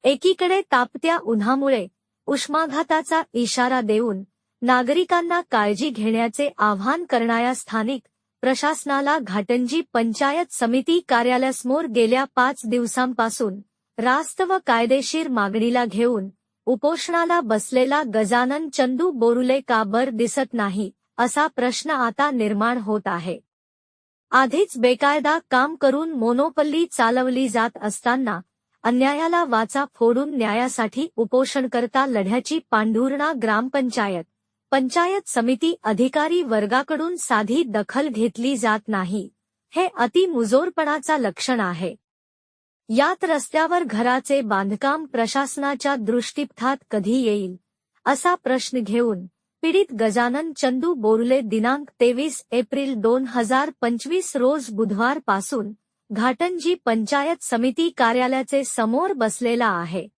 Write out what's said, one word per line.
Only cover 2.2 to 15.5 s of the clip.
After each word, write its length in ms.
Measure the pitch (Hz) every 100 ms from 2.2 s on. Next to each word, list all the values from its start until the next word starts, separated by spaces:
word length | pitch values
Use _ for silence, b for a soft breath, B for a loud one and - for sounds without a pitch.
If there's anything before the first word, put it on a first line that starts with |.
| -
उष्माघाताचा 960 | 277 - 302 320 277 320 320 - 320 -
इशारा 480 | 233 233 - 247 254
देऊन 420 | 214 214 233 190 196 _ _ _
नागरिकांना 800 | 240 254 247 311 359 349 339 349
काळजी 480 | 349 226 208 196 285
घेण्याचे 600 | 214 214 226 233 - 285 -
आवाहन 480 | 214 202 208 330 349
करणाऱ्या 500 | 247 233 233 240 254
स्थानिक 460 | - 220 220 262 _ _ _ _
प्रशासनाला 800 | 254 262 294 311 285 277 277 311
घाटंजी 600 | 208 196 202 247 240 311 277
पंचायत 520 | 240 233 214 277 302 330
समिती 480 | - 233 254 262 349 -
कार्यालयासमोर 800 | 240 240 254 262 254 247 285 330
गेल्या 400 | 226 226 254 269 -
पाच 260 | 254 - 226
दिवसांपासून 920 | 240 233 - 254 240 226 - 220 196 - _ _ -
रास्त 440 | 233 269 320 -
व 160 | 370 381 320
कायदेशीर 640 | 233 233 269 269 320 320
मागणीला 580 | 240 202